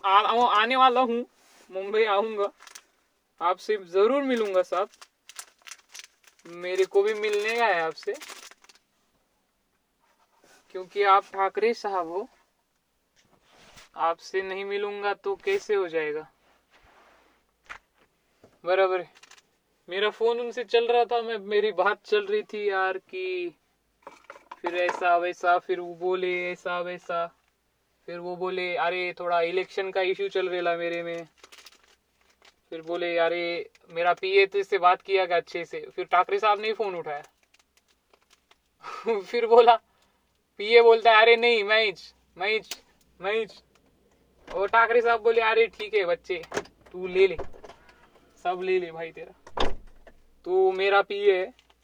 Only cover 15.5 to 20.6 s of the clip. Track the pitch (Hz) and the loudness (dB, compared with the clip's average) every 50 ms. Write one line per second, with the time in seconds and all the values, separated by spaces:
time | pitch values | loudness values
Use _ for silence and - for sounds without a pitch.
15.5 | 196 202 - - 208 196 185 170 160 160 156 151 147 156 156 - _ _ _ _ | -2 -2 -2 -2 -2 -2 -2 -2 -2 -4 -4 -2 -6 -6 -8 -12 _ _ _ _
16.5 | _ _ _ _ _ _ _ _ _ _ _ _ _ _ _ _ _ _ _ _ | _ _ _ _ _ _ _ _ _ _ _ _ _ _ _ _ _ _ _ _
17.5 | _ _ _ - - - _ _ _ _ _ _ _ _ _ _ _ _ _ - | _ _ _ -20 -20 -20 _ _ _ _ _ _ _ _ _ _ _ _ _ -20
18.5 | _ _ - 170 185 185 190 185 185 185 170 - _ - - - - _ _ _ | _ _ -4 -2 0 2 2 0 0 -4 -6 -8 _ -20 -20 -20 -20 _ _ _
19.5 | _ _ _ _ _ _ _ - 175 196 208 208 202 - 226 226 233 240 247 240 | _ _ _ _ _ _ _ -10 -6 -2 -2 -2 -2 0 0 0 0 0 -4 -8
20.5 | 226 247 | -8 -8